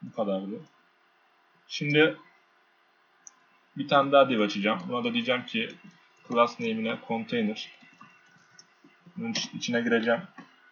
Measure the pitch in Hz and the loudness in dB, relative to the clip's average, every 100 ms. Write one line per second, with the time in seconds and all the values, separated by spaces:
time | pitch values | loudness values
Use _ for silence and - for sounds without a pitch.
0 | 123 - 101 95 98 110 - _ _ _ | -12 -4 -2 -2 -6 -12 -14 _ _ _
1 | _ _ _ _ _ _ _ - 147 151 | _ _ _ _ _ _ _ -6 0 4
2 | 160 - - _ _ _ _ _ _ _ | 4 2 -14 _ _ _ _ _ _ _
3 | _ _ - _ _ _ _ 139 - 143 | _ _ -20 _ _ _ _ -12 2 4
4 | 139 139 131 113 101 104 104 95 90 123 | 6 6 6 4 0 0 -2 -2 -4 -4
5 | 117 117 117 123 - 113 113 - - _ | -2 -2 0 -2 -2 -4 -6 -10 -20 _
6 | _ _ - 120 120 - 117 110 113 107 | _ _ -2 2 2 2 -4 -2 -4 -6
7 | - 113 110 120 104 110 - - - _ | -6 -6 -4 -2 -2 -4 -12 -18 -20 _
8 | - _ _ _ _ - _ _ - _ | -20 _ _ _ _ -20 _ _ -20 _
9 | - - 233 - - - - 240 120 117 | -16 -8 -6 -6 -6 -8 -2 -2 2 2
10 | 220 - - - - _ _ | 2 0 -2 -20 -20 _ _